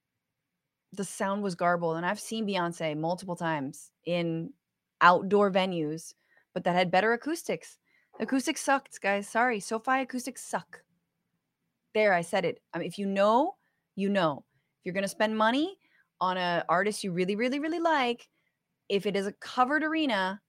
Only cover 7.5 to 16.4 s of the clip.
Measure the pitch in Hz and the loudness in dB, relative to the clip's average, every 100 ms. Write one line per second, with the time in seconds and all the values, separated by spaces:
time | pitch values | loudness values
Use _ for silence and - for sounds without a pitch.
7.5 | 175 - - _ _ _ - 220 269 285 | -6 -6 -20 _ _ _ -8 -2 -2 0
8.5 | - - 269 - - 196 202 202 226 254 | -4 0 0 0 -6 -2 -2 -2 0 2
9.5 | 214 - 220 226 262 262 254 262 254 - | 0 -4 -6 0 0 0 -6 -8 -12 -8
10.5 | 202 - - _ _ _ _ _ _ _ | -8 -8 -20 _ _ _ _ _ _ _
11.5 | _ _ _ _ 220 208 180 170 196 175 | _ _ _ _ 2 4 4 0 -2 -2
12.5 | - _ 165 175 185 196 196 202 233 330 | -4 _ -8 -8 -6 -4 2 4 4 2
13.5 | - _ _ _ - 196 202 165 139 - | -4 _ _ _ -4 0 2 2 0 -10
14.5 | _ _ _ 185 180 196 - 214 220 220 | _ _ _ -8 -4 -4 -2 -2 2 2
15.5 | 262 339 392 _ _ _ - 180 185 | 2 -2 -6 _ _ _ -4 -2 0